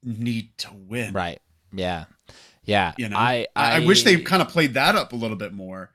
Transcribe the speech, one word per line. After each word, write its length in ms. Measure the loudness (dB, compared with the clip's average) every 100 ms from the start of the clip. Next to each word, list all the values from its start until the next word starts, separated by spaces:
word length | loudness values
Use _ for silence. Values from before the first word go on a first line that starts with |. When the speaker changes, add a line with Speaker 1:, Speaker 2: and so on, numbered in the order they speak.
Speaker 1:
need 520 | -10 -6 -4 -4 -6 -14
to 100 | -16
win." 400 | -16 -12 -8 -6
Speaker 2:
Right. 280 | -4 -6 -8 _ _ _
Yeah. 300 | -6 -4 -4 -10 _ -20 -20 -20 _
Yeah. 280 | 0 2 2 -2
Speaker 1:
You 120 | -4
know? 80 | 0
Speaker 2:
I, 320 | 0 0 -2 -2
Speaker 1:
I, 220 | 2 4
I 0 |
wish 240 | 4 6
they 100 | 6
Speaker 2:
I 60 | 4
Speaker 1:
kinda 240 | 4 2
played 300 | 2 2 0
that 200 | 2 2
up 180 | 2 -2
a 40 | -4
little 200 | -6 -6
bit 160 | -8
more. 380 | -12 -14 -14 -16